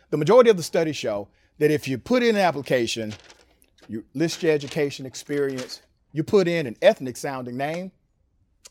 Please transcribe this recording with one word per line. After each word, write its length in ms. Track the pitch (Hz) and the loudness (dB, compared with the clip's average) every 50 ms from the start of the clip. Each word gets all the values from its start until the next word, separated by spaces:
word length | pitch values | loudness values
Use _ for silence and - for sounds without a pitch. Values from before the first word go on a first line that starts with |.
| _ - | _ -4
the 80 | 160 | -2
majority 320 | 151 156 156 214 254 240 233 | 0 4 6 8 8 8 8
of 80 | 214 | 6
the 60 | 175 | 2
studies 340 | 151 - - 180 165 156 135 | 2 -4 -2 -2 -2 -2 -4
show 320 | - - 117 104 101 101 - _ _ _ _ _ - | -6 -6 -6 -6 -6 -8 -12 _ _ _ _ _ 0
that 120 | 151 151 | 2 2
if 160 | 151 143 - | 2 2 -2
you 100 | 131 131 113 | -4 -6 -4
put 240 | - - 247 254 240 | -2 0 2 2 2
in 100 | 233 214 | 2 2
an 60 | 202 | 2
application, 720 | 190 170 139 143 131 - 139 127 120 113 - 113 110 107 107 - - - - _ _ _ _ _ _ _ _ _ _ | 2 0 0 -2 -4 -2 0 0 0 -2 -4 -6 -8 -8 -10 -14 -18 -20 -20 _ _ _ _ _ _ _ _ _ _
you 180 | - 104 113 - _ - | -14 -14 -14 -12 _ -4
list 280 | 135 165 165 - - | -2 -2 -2 -2 -2
your 80 | 175 160 | 0 0
education 540 | 151 147 143 - - 165 147 143 - - 135 | 0 0 -2 -4 -4 -4 -4 -4 -4 -8 -14
experience, 760 | 131 - - - - 147 143 139 139 131 127 123 - - - _ _ _ _ _ _ | -14 -14 -14 -10 -6 -4 -2 -2 -2 -4 -6 -10 -12 -14 -20 _ _ _ _ _ _
you 140 | - 147 160 | -6 -6 -2
put 240 | - 220 202 185 170 | 2 2 2 4 2
in 180 | 170 170 147 | 0 -2 -2
an 100 | 120 110 - | -4 -2 2
ethnic 340 | - 185 - - 131 127 120 | 4 4 4 4 -2 -10 -10
sounding 400 | - - 143 135 131 123 123 120 | -8 -8 -8 -8 -8 -8 -8 -6
name, 360 | 127 139 151 165 175 185 185 - _ _ _ _ _ _ _ _ _ _ _ _ _ - - | -6 -6 -4 -6 -6 -10 -12 -14 _ _ _ _ _ _ _ _ _ _ _ _ _ -20 -20